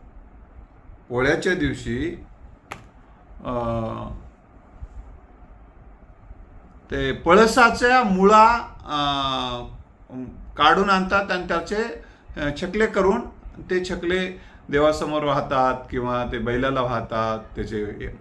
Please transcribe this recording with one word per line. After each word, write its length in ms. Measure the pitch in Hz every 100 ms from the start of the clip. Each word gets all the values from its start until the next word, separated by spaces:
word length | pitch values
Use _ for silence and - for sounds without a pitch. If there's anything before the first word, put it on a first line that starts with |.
| - - - - - - - - - - -
पोळ्याच्या 440 | 123 135 165 190
दिवशी, 720 | 180 143 117 117 120 156 - - - - - - - - - - - - -
अं, 720 | - 123 117 117 113 113 110 - - - - - - - - - - - - - - - - - - - - - - - - - - - -
ते 200 | 139 135
पळसाच्या 920 | 123 160 185 226 240 233 226 247 254
मुळा, 500 | 226 185 190 214 220 233 226 - -
अं, 840 | 147 143 139 135 131 127 123 120 - - - - 127 123 - - -
काढून 320 | 147 170 202
आणतात 420 | 190 185 196 196
आणि 160 | 185 175
त्याचे, 360 | 170 170 208 233 - - - - -
अं, 80 | 147 143
छकले 240 | 185 208 220
करून 360 | 202 190 233 - - - - -
ते 140 | 185 180
छकले 560 | 180 175 185 185 185 - - -
देवासमोर 540 | 143 151 147 151 151
वाहतात 520 | 147 143 - 135 131 127 -
किंवा 360 | 131 120 123 120
ते 60 | 123
बैलाला 440 | 113 120 135 135
वाहतात, 580 | 123 117 - 113 110 110 110 -
त्याचे 300 | 98 107 104 - - -